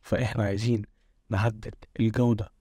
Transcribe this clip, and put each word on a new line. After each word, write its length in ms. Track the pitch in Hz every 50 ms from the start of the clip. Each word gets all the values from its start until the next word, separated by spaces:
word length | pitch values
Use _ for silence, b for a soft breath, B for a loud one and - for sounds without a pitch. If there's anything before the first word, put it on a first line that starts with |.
فإحنا 420 | _ - - 98 123 107 - - 104
عايزين 380 | 98 98 101 110 120 120 110 107 - _ _ _ _ _ _ _ _
نعدل 420 | 98 98 104 117 110 107 - - - - - _ _ -
الجودة 520 | 113 110 107 127 123 120 117 104 104 - _ _